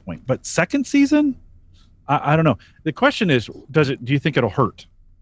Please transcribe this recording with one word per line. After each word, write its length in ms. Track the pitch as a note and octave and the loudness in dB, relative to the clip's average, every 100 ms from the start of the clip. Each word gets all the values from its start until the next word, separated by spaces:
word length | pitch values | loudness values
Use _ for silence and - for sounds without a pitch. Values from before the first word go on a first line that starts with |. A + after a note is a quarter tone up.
point. 220 | - D#2+ - | -14 -8 -6
But 180 | - | -6
second 400 | - - F3 C#4 B3+ | -4 -4 -2 -2 0
season, 500 | C#4+ C#4 D4+ D4+ - - - - - - _ | 2 4 2 0 -4 -14 -20 -20 -20 -20 _
I, 280 | - D3 C#3 | -4 -2 0
I 20 | |
don't 80 | D#3 | 2
know. 140 | D#3+ G#2+ - _ | 2 0 -6 _
The 80 | D#3 | -8
question 380 | - C4+ - F#3+ | 0 0 0 0
is, 200 | B2+ - - - | 0 -2 -12 -4
does 160 | D#3 C#3 | 0 0
it, 140 | C#3 | -2
do 80 | B2 | -2
you 80 | C#3+ | -2
think 160 | D#3+ | 0
it'll 140 | C#3 A#2 | 0 0
hurt 360 | - A2 - - _ _ _ | 0 -2 -4 -20 _ _ _